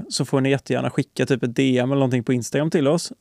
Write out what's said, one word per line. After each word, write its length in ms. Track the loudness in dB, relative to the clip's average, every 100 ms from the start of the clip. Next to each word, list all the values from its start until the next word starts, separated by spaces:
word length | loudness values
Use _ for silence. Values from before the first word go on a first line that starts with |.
| -10
så 160 | -6
får 160 | 0 0
ni 100 | 2
jättegärna 400 | 0 0 -2 -2
skicka 360 | -4 -4 -4 0
typ 160 | 0
ett 120 | 0 0
D 220 | 2 2
M 120 | 2
eller 80 | 2
någonting 240 | 2 0
på 80 | 0
Instagram 380 | -2 0 -2 0
till 180 | 2 2
oss. 240 | 0 -2 -6